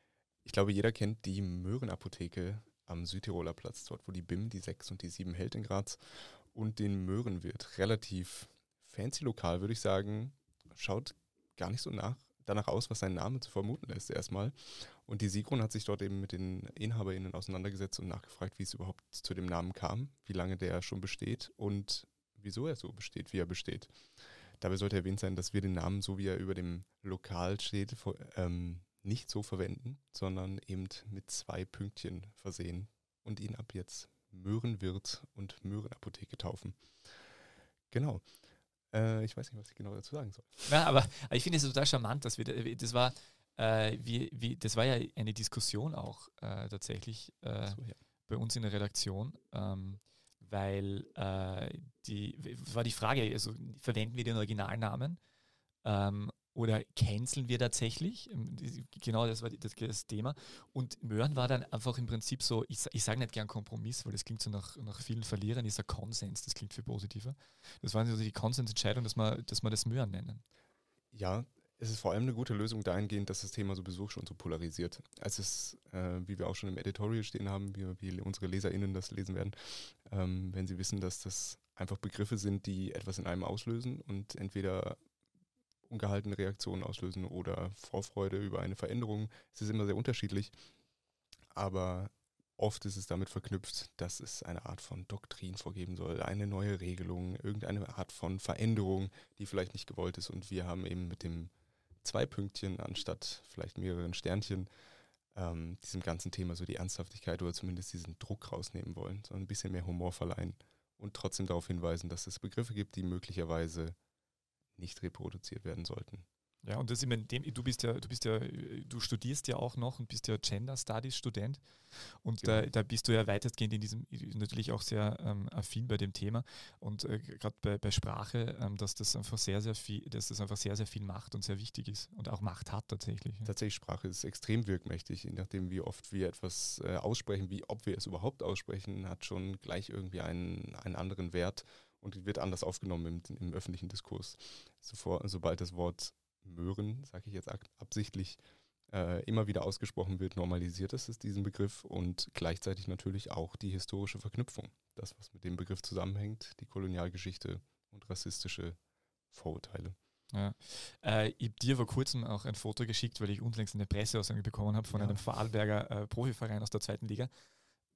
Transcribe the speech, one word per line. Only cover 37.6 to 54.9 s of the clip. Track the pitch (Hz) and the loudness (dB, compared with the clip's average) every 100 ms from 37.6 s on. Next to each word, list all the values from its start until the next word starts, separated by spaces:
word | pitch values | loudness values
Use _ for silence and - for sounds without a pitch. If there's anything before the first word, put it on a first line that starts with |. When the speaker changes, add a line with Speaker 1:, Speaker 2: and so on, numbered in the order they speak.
| - _ - | -20 _ -2
Speaker 1:
Genau. | 117 143 87 - - - - _ _ _ | 2 2 0 -6 -20 -20 -20 _ _ _
Äh, | 110 110 110 | 4 6 4
ich | 110 - | 2 -2
weiß | - | -8
nicht, | 110 | -10
was | - | -14
ich | - | -10
genau | 101 101 | -8 -8
dazu | - 147 | -6 -6
sagen | 110 | -6
soll. | - - - - | -10 -16 -6 6
Speaker 2:
Ja, | 151 160 | 8 12
aber, | 131 101 - | 10 8 0
aber | 135 123 | 2 4
ich | |
finde | 175 160 | 6 4
es | |
total | 139 135 147 | 6 6 6
charmant, | 127 110 139 120 | 6 4 0 0
dass | - | -2
wir, | |
da-, | 113 120 117 120 | 0 0 0 -2
das | 117 | 2
war, | 120 123 - - - _ - | 6 6 4 -14 -20 _ 2
äh, | 110 110 110 120 | 6 6 4 2
wie, | 117 117 - | 0 0 0
wie, | 123 117 127 | 0 -2 0
das | 107 113 | 2 6
war | |
ja | 127 120 - - | 6 6 2 0
eine | 110 | 0
Diskussion | 107 110 117 - 104 151 - | 0 0 0 2 2 0 -2
auch, | - - - - | -4 -8 -14 -8
äh, | 110 104 113 | -6 -4 -4
tatsächlich, | 101 - 107 113 110 - - | -6 -4 -4 -4 -8 -10 -8
äh, | 113 | -4
Speaker 1:
Ach | 107 107 104 | -2 -2 -4
so, | |
ja. | 113 - - _ - | -8 -10 -16 _ -4
Speaker 2:
bei | 117 | 0
uns | 113 123 | 2 2
in | |
der | 107 | 2
Redaktion, | 101 101 - 101 95 - - _ | 2 0 0 0 0 -2 -6 _
ähm, | - 98 95 95 98 _ _ _ _ | -4 -2 -2 -4 -8 _ _ _ _
weil, | 92 101 98 98 98 98 - - | -4 0 2 2 2 0 -4 -2
äh, | 98 95 95 95 - - 120 - - | 0 0 0 -2 -4 -6 -12 -14 -6
die, | 101 104 - | -4 -4 -6
w-, | - 123 127 | -8 -8 -2
war | 117 | 2
die | 117 | 2
Frage, | - 107 135 110 | 4 4 6 6
also | 107 113 113 - - | 4 0 -2 -8 -6
verwenden | - 110 110 123 | 0 2 2 2
wir | 117 | 2
den | 113 | 4
Originalnamen, | 107 107 95 110 107 | 4 2 0 2 0